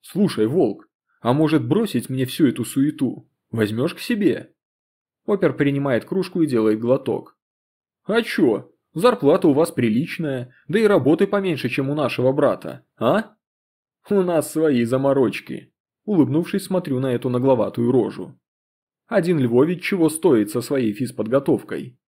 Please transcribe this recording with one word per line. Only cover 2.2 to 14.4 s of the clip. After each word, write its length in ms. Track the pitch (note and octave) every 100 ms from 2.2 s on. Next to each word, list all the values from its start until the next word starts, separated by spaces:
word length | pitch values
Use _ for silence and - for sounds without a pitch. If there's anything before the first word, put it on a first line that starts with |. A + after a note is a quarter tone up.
всю 220 | B2+ - D3
эту 180 | -
суету? 640 | A2+ - C#3+ D3+ B2+ - - _ _
Возьмёшь 440 | A2+ G#2+ A2 D3+
к 40 | -
себе?» 560 | - A3+ G3+ - - _ _ _ _ _ _ _ -
Опер 240 | G3+ E3
принимает 540 | C3 C#3+ C#3 C#3 A#2 -
кружку 340 | F#3 F3+ F3+
и 60 | D#3
делает 340 | A#2+ A2 G#2+
глоток. 560 | A#2 C3 - - - _ _ _ _ _ _ _
«А 180 | - A3
чё? 500 | A3+ - D3 G#2 - _ _
Зарплата 520 | D#3+ A#3 A3+ C#3 F3+ F3
у 60 |
вас 180 | C3+ E3+
приличная, 840 | - A#2 G#2+ E3+ - D#3 C3 A#2+ _ _
да 100 | F#3+
и 80 | G#3+
работы 400 | G3 C3 D#3+ G3
поменьше, 420 | G3+ F#3+ D3 -
чем 220 | C3+ C3+
у 40 |
нашего 380 | D3+ C3 - B2+
брата, 540 | C#3+ C#3 F#2 D#2 B1+ _ _
а?» 360 | A2+ F#3 A3 _ _ _ _ _ _ _ -
«У 140 | G3+
нас 280 | F3+ E3